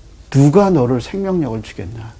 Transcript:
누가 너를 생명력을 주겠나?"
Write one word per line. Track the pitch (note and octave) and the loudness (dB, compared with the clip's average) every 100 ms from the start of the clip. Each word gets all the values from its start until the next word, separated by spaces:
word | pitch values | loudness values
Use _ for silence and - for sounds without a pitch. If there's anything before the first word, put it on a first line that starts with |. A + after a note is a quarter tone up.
| - - - | -20 -20 -2
누가 | C#3 C#3+ F#3 G3 | 4 4 4 4
너를 | E3 A#2+ B2 | 2 2 -2
생명력을 | - G3 F#3+ F3+ C3+ A2+ | -4 -6 -4 -2 -2 -6
주겠나?" | - - F#2+ A2+ A2 | -10 -12 -12 -12 -16